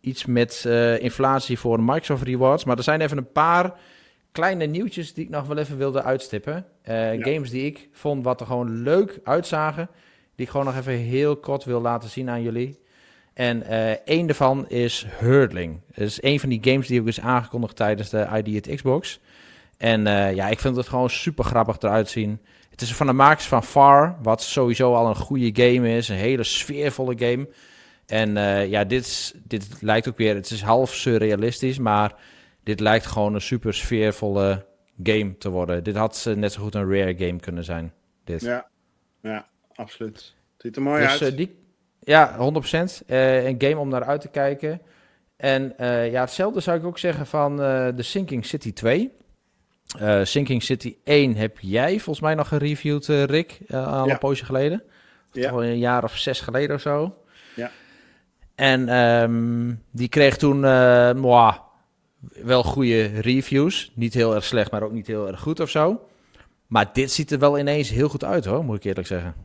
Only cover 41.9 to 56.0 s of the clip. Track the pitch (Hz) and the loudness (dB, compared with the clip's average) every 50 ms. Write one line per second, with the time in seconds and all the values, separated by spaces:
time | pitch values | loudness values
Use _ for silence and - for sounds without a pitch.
41.9 | _ _ - - 147 160 - - - 107 120 135 156 156 131 - - 165 175 185 | _ _ 0 6 8 8 8 6 4 0 0 0 0 -2 -4 -2 -2 -2 -2 -2
42.9 | - - - _ 127 131 131 131 131 131 123 131 135 120 135 139 156 156 143 139 | -6 -12 -8 _ 2 4 4 4 4 2 2 0 -2 0 2 0 2 0 -2 -4
43.9 | 131 127 123 123 143 147 147 139 - 147 139 139 143 139 - 151 160 170 _ _ | -2 -4 -2 -2 -2 -2 -4 -8 -4 -2 -2 -2 -2 -4 -6 -6 -6 -8 _ _
44.9 | _ _ _ _ _ _ _ _ _ _ - 139 135 135 135 131 120 - 127 123 | _ _ _ _ _ _ _ _ _ _ 0 0 0 2 0 -4 -6 -4 -2 0
45.9 | 123 120 117 117 117 127 127 123 - - 185 202 - 196 160 - 170 170 160 175 | 0 0 0 0 0 -2 -2 -2 -2 -2 -2 -2 -2 -4 -2 -2 -2 -2 -2 -6
46.9 | 175 - - 180 156 143 143 - - 151 147 143 143 143 139 135 135 131 127 127 | -10 -4 -4 -4 -2 -2 -6 -4 -2 0 0 0 0 -2 -2 0 0 0 0 -2
47.9 | 123 123 117 - - 196 190 160 139 123 110 - - 147 - 117 98 - 110 113 | -2 -4 -6 -6 -4 -6 -6 -4 -6 -6 -6 -6 -8 -8 -8 -8 -10 -2 0 0
48.9 | 127 165 226 262 - _ _ _ _ _ _ _ _ _ _ _ _ _ _ _ | 2 2 0 -4 -6 _ _ _ _ _ _ _ _ _ _ _ _ _ _ _
49.9 | - - 107 107 104 101 98 92 - 143 143 120 131 120 - - 135 - - 123 | -10 -4 0 2 4 4 4 2 0 0 0 0 0 -2 0 -2 -4 -4 -4 -10
50.9 | - _ _ - 147 147 143 131 113 107 110 107 - - - 92 95 117 127 160 | -12 _ _ 4 4 6 6 4 2 0 -2 -2 -4 -8 -8 -2 0 2 2 2
51.9 | 190 214 - - 156 - 156 156 156 156 147 - - 147 139 147 151 143 - 151 | 0 -2 -4 -6 -8 -2 0 -2 0 0 -2 -2 -2 -2 0 -2 -4 -4 -2 -2
52.9 | 147 147 143 - 151 143 139 139 139 156 170 - - - - - - 131 131 135 | -2 -2 0 0 2 2 2 2 2 0 -2 -2 -10 -20 -16 -8 -6 -4 -4 -2
53.9 | 147 135 131 135 139 - - 135 139 131 - - 131 131 139 147 170 220 - _ | -2 0 0 0 0 0 0 -2 -2 -2 -4 -4 -2 0 0 0 0 -2 -8 _
54.9 | _ _ _ _ _ _ _ _ _ 131 123 127 123 123 117 120 117 117 117 120 | _ _ _ _ _ _ _ _ _ -4 -4 -2 -2 -2 -2 -2 0 0 0 2
55.9 | 123 123 | 2 2